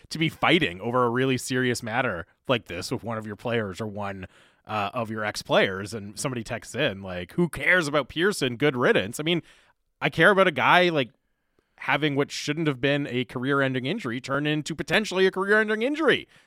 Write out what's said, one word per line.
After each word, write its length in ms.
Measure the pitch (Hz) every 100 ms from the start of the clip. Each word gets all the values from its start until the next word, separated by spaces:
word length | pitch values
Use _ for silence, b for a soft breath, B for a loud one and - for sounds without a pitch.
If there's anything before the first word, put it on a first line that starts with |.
| b
to 100 | -
be 120 | 165
fighting 500 | - 120 170 139 90
over 240 | 113 123
a 60 | 120
really 260 | 123 135 127
serious 460 | - 127 127 117
matter 440 | 113 117 123 85 - _ -
like 180 | 120 -
this 220 | 87 -
with 140 | 123
one 140 | 113 110
of 80 | 107
your 100 | 101
players 460 | 123 117 101 87
or 40 | 110
one, 400 | 101 101 98 92 b b b -
uh, 240 | 107 98
of 160 | 123 110
your 140 | 110
ex-players, 680 | 104 - - 175 117 95 98
and 260 | 110 101 -
somebody 240 | 143 123
texts 300 | 107 113 -
in, 280 | 113 143 98
like, 300 | 98 90 92
"Who 160 | - 170
cares 360 | 135 151 180 147
about 200 | 147 123
Pearson? 480 | 151 196 - 131 117
Good 200 | 147 123
riddance." 420 | 156 180 98 -
I 40 |
mean, 180 | 156 170 b b b b _ -
I 80 | 143
care 200 | 160 180
about 160 | 190 180
a 60 |
guy, 360 | 131 123 175 175
like, 200 | 156 117 _ _ _ _ _ _ _
having 380 | - 139 151
what 160 | 135 -
shouldn't 380 | - - 151 156
have 120 | 127
been 260 | 139 143 147
a 140 | 127
career-ending 600 | 123 127 131 139 135 131 131
injury 340 | 220 127 127
turn 260 | 131 143 147
into 280 | 151 143
potentially 520 | 156 - 208 208 185 190
a 40 |
career-ending 500 | 185 196 214 214 214
injury. 480 | 254 302 285 113 - b